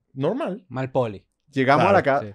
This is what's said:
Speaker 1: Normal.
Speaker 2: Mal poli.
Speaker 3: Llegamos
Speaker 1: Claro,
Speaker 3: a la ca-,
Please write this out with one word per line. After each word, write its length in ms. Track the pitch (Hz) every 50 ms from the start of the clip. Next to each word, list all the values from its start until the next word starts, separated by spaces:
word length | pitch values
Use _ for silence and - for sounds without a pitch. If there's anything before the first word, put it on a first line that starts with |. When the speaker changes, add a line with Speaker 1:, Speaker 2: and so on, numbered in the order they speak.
| _ _ -
Speaker 1:
Normal. 520 | 131 135 160 214 277 339 233 180 - _
Speaker 2:
Mal 240 | - 117 131 131 127
poli. 340 | - 139 123 113 101 92 _ _ _ _ _ _ -
Speaker 3:
Llegamos 300 | 135 131 123 139 151 170
Speaker 1:
Claro, 120 | 190 202
Speaker 3:
a 20 | 185
la 40 | 139
ca-, 180 | 139 135 139 - 104 98